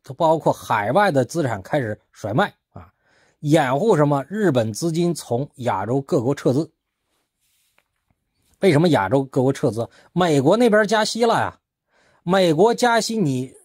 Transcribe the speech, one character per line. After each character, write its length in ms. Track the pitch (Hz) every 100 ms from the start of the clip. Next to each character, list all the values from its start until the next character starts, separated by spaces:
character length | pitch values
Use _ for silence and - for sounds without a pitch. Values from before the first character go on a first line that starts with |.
它 120 | -
包 240 | 131 160 160
括 120 | 151
海 400 | - - 113 104
外 180 | 170 202
的 120 | 139
资 200 | 120 160
产 180 | 135 104
开 180 | - 156
始 200 | 113 107 _
甩 220 | _ 104
卖 180 | 127 202 - _
啊， 180 | - - _ _ _ _ _
掩 380 | 147 160 131 139
护 160 | 220
什 140 | 160 147
么？ 160 | 139 135
日 240 | 208 190
本 220 | 127 110
资 180 | 107 170
金 240 | 165 175
从 320 | 160 - 120 147 -
亚 280 | 120 98
洲 160 | 104 135
各 220 | 135 139
国 120 | 117
撤 160 | 139 165
资。 180 | 135 165 _ _ _ _ _ _ _ _ _ _ _ _ _ _ _ _ _ _ -
为 120 | 196
什 80 | 143
么 80 | 175
亚 180 | 127 95
洲 160 | 135
各 180 | 135 143
国 100 | 127
撤 180 | 139 135
资？ 160 | 107 113 _ _
美 260 | 170 180 143
国 160 | 135 220
那 140 | 247
边 160 | 214 202
加 180 | 214
息 220 | 214 220 233
了 80 |
呀， 260 | 170 98 - _ _ _ _ _ _
美 320 | 170 190 180
国 200 | 156 220
加 260 | 233 240 233
息， 160 | 220 220
你 360 | 156 127 127 -